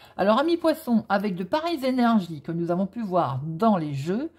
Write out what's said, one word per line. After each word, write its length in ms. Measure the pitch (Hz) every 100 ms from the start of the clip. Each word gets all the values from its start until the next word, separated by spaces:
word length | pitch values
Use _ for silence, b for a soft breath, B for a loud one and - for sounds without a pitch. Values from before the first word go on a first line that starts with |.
| B B
Alors, 220 | 196 226
amis 200 | 320 339
poissons, 480 | 330 302 - 220 -
avec 260 | 196 208 175
de 80 |
pareilles 400 | - 311 330 320
énergies 580 | 254 254 233 226 170 151
que 100 | -
nous 180 | 170 170
avons 160 | 175 196
pu 160 | 240
voir 400 | 214 180 143 131
dans 340 | 156 160 226 190
les 180 | 151 139
jeux, 340 | 151 208 320